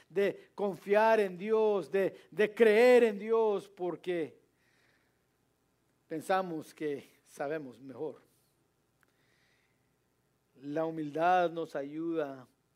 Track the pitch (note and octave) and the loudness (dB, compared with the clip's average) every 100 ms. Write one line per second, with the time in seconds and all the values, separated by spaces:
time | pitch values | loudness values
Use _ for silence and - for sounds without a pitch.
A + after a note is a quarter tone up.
0 | _ D#3+ G3 D#3+ - - G3+ E3+ F#3+ G#3 | _ -2 -2 -2 -10 -6 -6 -4 0 4
1 | A3 A3+ G3+ F3 G3+ A3 A3 G#3 E3 G3 | 4 4 2 -2 -2 2 2 0 -2 -2
2 | F#3 - - D#3+ G#3 G#3+ A3+ G#3 B3 B3 | -2 -4 -10 -2 -2 4 4 6 8 8
3 | A#3 G3+ G#3+ A3+ A3 G3 - - F3 D#3 | 6 0 -2 0 0 -2 -6 -8 -6 -6
4 | F3+ F3 C#3+ - _ _ _ _ _ _ | -6 -4 -6 -10 _ _ _ _ _ _
5 | _ _ _ _ _ _ _ _ _ _ | _ _ _ _ _ _ _ _ _ _
6 | - D#3+ - F#3 F#3 D#3+ - - D#3 C#3 | -12 -10 -2 -2 -2 -8 -10 -8 -6 -6
7 | - _ _ - C#3+ D#3+ C#3 A2+ C3+ A#2+ | -10 _ _ -10 -6 -6 -10 -18 -18 -12
8 | D3+ - _ _ _ _ _ _ _ _ | -12 -12 _ _ _ _ _ _ _ _
9 | _ _ _ _ _ _ _ _ _ _ | _ _ _ _ _ _ _ _ _ _
10 | _ _ _ _ _ _ C#3 D3 D#3+ D#3+ | _ _ _ _ _ _ -10 -6 -4 -6
11 | D3+ C#3+ E3+ F#3 F3 E3 D#3 D3+ C#3 D3+ | -8 -2 2 2 2 -2 -8 -8 -10 -8
12 | E3 E3 C#3+ C3+ B2 _ _ | -6 -4 -6 -8 -20 _ _